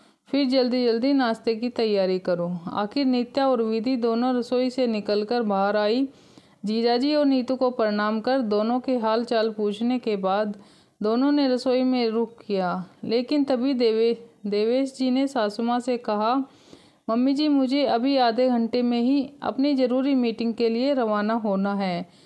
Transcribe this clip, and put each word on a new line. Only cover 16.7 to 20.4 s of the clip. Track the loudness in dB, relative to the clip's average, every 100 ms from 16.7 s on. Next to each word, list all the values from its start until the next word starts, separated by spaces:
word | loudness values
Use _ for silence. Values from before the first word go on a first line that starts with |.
| -20 -20 _ -4
"मम्मी | 0 2
जी, | 2 2
मुझे | 2 2 2 2
अभी | 0 2 2
आधे | 2 2 2
घंटे | 2 0 0
में | 0 0
ही | 2 0 -2 -6
अपनी | -6 -2 0 2
ज़रूरी | 2 0 0 0
मीटिंग | 0 -2